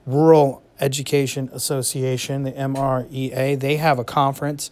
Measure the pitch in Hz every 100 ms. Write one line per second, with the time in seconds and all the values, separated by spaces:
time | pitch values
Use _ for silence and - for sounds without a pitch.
0 | - 139 160 160 139 127 - - 139 139
1 | 135 143 135 139 131 127 - 139 123 139
2 | 131 127 - 139 135 135 135 135 135 131
3 | 123 135 131 127 135 143 135 151 160 131
4 | 113 - 139 139 143 147 -